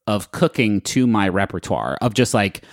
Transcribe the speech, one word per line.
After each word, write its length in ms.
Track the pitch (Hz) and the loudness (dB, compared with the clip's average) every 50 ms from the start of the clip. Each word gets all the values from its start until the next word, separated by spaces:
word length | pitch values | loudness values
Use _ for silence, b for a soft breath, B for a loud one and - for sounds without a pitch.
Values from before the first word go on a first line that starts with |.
| _ - | _ -4
of 240 | 104 101 - - | -2 -2 -4 -6
cooking 500 | - - 175 156 - - 117 107 104 95 | -4 0 0 0 2 2 2 2 2 0
to 260 | - - - 131 127 120 | -2 -2 0 2 2 2
my 200 | 110 104 98 95 | 2 2 2 0
repertoire 680 | 90 98 98 - - 90 - - 92 60 53 64 - - | 0 0 -2 -2 -4 -6 -6 -4 -4 -4 -4 -4 -4 -2
of 120 | 117 123 107 | -2 0 2
just, 200 | - 120 - - | 2 2 2 2
like, 280 | 110 101 95 - - B B | 2 0 0 -2 -8 B B